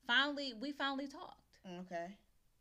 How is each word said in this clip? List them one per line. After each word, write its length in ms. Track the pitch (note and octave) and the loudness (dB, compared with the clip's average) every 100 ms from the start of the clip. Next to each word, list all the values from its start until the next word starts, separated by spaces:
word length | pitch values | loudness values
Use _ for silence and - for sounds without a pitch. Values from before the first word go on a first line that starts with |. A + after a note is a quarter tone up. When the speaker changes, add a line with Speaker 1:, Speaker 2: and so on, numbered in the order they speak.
| - | 6
Speaker 1:
finally, 460 | A#3+ C#4+ C#4+ C#4 A3 | 6 6 2 -4 -4
we 120 | C#4 | -6
finally 360 | C#4+ C#4 C4+ C#4+ | 0 0 0 -4
talked. 500 | D4 - - _ - F#3+ F3 | -8 -14 -16 _ -18 -10 -10
Speaker 2:
Okay. 260 | F3+ E3+ E3+ G#3 _ _ _ _ | -6 -4 -6 -10 _ _ _ _